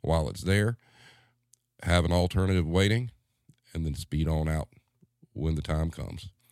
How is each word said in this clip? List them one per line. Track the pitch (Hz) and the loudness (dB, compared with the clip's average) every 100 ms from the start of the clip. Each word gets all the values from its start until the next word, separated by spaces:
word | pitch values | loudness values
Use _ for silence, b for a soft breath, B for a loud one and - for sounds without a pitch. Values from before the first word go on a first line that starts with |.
while | - 80 71 | -2 0 0
it's | - | -4
there. | 90 101 104 117 b b b b b b _ _ _ _ | 0 2 0 -2 b b b b b b _ _ _ _
Have | 87 87 82 | 2 2 4
an | |
alternative | 87 90 95 95 92 80 | 2 2 2 2 2 2
waiting, | 87 98 113 123 - _ _ _ _ _ | 4 4 2 -4 -12 _ _ _ _ _
and | 82 80 | -4 -4
then | |
speed | 69 - 76 78 | -4 -4 -2 0
on | 78 78 | 0 0
out | 78 - _ _ _ _ _ - | -2 -6 _ _ _ _ _ -16
when | - 80 78 | -6 -2 -2
the | |
time | 73 78 80 | -2 -2 -2
comes. | - - 85 - - B | -4 -10 -12 -14 -18 B